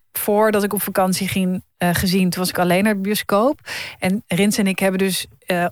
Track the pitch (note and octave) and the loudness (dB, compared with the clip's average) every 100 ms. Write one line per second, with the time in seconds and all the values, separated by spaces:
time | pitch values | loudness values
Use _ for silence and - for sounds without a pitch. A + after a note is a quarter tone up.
0 | _ - - G#3 A3 G#3 G3+ G3+ G3 G3 | _ -8 0 2 4 2 0 -2 -4 0
1 | F#3+ F#3 F#3+ - F#3 F#3 - - F3 E3+ | 0 0 -2 -2 -2 -2 -8 -4 0 0
2 | F#3+ F#3+ F#3 E3+ F#3 - F3+ F3+ G#3 G3+ | 2 2 2 0 -2 0 2 2 2 0
3 | F#3+ G#3 - G3+ A#3+ D4+ - - - - | -2 -2 0 2 2 0 -6 -12 -12 -6
4 | F#3 G3 - F3 G#3 G#3+ F#3+ F#3 F#3+ F#3 | -2 -2 -2 0 0 2 0 0 0 0
5 | F#3+ F3 - - - F3+ F3 | 0 -2 -6 -10 -4 -2 -2